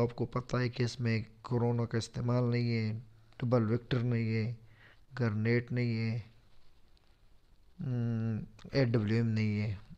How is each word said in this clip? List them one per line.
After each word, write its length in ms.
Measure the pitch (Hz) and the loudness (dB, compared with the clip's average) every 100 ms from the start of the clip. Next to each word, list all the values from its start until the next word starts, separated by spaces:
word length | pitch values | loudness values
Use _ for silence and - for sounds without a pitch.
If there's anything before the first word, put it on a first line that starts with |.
आपको 240 | 117 120 117 | 2 0 -4
पता 320 | 127 - 123 | -4 -2 0
है 100 | 123 | 0
कि 160 | - | 0
इसमें 400 | 120 - 117 113 107 - | -2 0 0 0 -2 -10
corona 400 | - 120 120 120 | -4 0 2 2
का 140 | 117 117 | 0 -2
इस्तेमाल 460 | - - 120 123 | -4 -4 0 2
नहीं 260 | 123 120 120 | 2 2 2
है, 240 | 117 110 110 - - - - | 0 0 -4 -8 -20 -20 -6
double 220 | 123 123 | 2 4
vector 400 | 107 120 - 123 | 4 2 0 -2
नहीं 300 | 120 117 113 | 0 0 0
है, 240 | 113 110 117 - - - - - | 0 0 -4 -12 -20 -20 -20 -14
granate 520 | 127 120 107 113 120 120 | -2 0 2 2 2 2
नहीं 240 | 123 120 113 | 0 0 0
है, 220 | 113 117 - - - - - - - - - - - - _ - - - | -2 -2 -6 -16 -20 -20 -20 -20 -20 -20 -20 -20 -20 -20 _ -20 -20 -10
हम्म, 680 | 143 123 117 113 113 110 - - - | -4 -2 -2 -2 -2 -4 -6 -14 -4
एडब्ल्यूएम 520 | - 127 117 104 113 117 | 0 2 2 2 2 2
नहीं 320 | 110 107 104 | 2 2 0
है, 200 | 104 98 - | -2 -4 -10